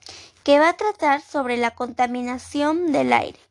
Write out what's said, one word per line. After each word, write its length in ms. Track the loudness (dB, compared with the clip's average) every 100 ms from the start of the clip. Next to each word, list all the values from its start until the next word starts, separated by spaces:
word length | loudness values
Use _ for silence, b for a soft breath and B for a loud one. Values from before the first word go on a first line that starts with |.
| B B B B
que 160 | 2 4
va 100 | 4
a 80 | 2
tratar 440 | -4 -2 0 -2
sobre 340 | -4 -6 -4 -2
la 160 | -2
contaminación 1200 | -4 -8 -2 -2 -2 -6 -8 -8 -2 0 0 0
del 220 | 0 2
aire. 260 | 0 0 -12 _